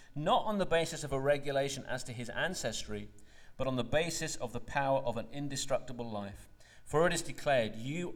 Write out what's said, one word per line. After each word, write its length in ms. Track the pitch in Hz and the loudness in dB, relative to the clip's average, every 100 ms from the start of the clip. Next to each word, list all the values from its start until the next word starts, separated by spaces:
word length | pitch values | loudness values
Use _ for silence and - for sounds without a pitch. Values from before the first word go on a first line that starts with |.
| - 143 | -10 -2
not 280 | 165 254 | 4 4
on 140 | 220 208 | 4 0
the 80 | 180 | 4
basis 380 | 165 156 156 | 4 2 -2
of 80 | 147 | -2
a 80 | 135 | 2
regulation 640 | 139 143 143 135 139 135 - | 4 4 2 2 2 -2 -4
as 140 | 127 | -4
to 80 | - | -4
his 180 | 117 117 | -6 -4
ancestry, 800 | - 160 180 120 107 - 104 104 - - - - - | -2 -2 -2 -4 -4 -4 -6 -6 -12 -20 -18 -10 -4
but 120 | 131 | 0
on 80 | 127 | 0
the 80 | |
basis 500 | 113 151 170 - 160 - | 2 2 2 -2 -4 -4
of 160 | 117 | -4
the 60 | 120 | -6
power 400 | - 143 135 135 | -2 0 4 2
of 160 | 117 113 | 2 -2
an 120 | 107 | -4
indestructible 760 | 143 143 131 - 127 - 120 117 | -6 -4 -4 0 -2 -2 -8 -6
life. 380 | 104 98 101 - - - - | -6 -6 -10 -16 -20 -20 -18
For 220 | - 147 175 | 0 4 4
it 60 | |
is 100 | 170 | 2
declared, 540 | - - 147 131 110 110 | -4 -2 4 4 4 -2
"You 360 | 127 165 175 | -4 -4 -4